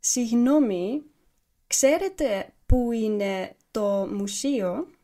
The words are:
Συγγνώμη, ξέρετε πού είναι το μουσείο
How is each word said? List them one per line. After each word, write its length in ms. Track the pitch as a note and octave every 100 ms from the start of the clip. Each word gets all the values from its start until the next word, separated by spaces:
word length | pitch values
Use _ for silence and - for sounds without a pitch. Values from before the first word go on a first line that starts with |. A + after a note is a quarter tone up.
Συγγνώμη, 1000 | - - A#3 A#3 B3 D4 B3+ F#3 F#3 C#4+ - _ _ _ _ _ _
ξέρετε 840 | - - D#4+ G4 F#4+ C#4 G3 - _ _
πού 260 | B3+ A#3+
είναι 640 | A#3 A3 G#3 G3 F#3+ F#3+ - _
το 380 | - G#3 G3 F#3+
μουσείο 760 | G3+ G3+ - C#4 C4+ F#3 G3 F4+ _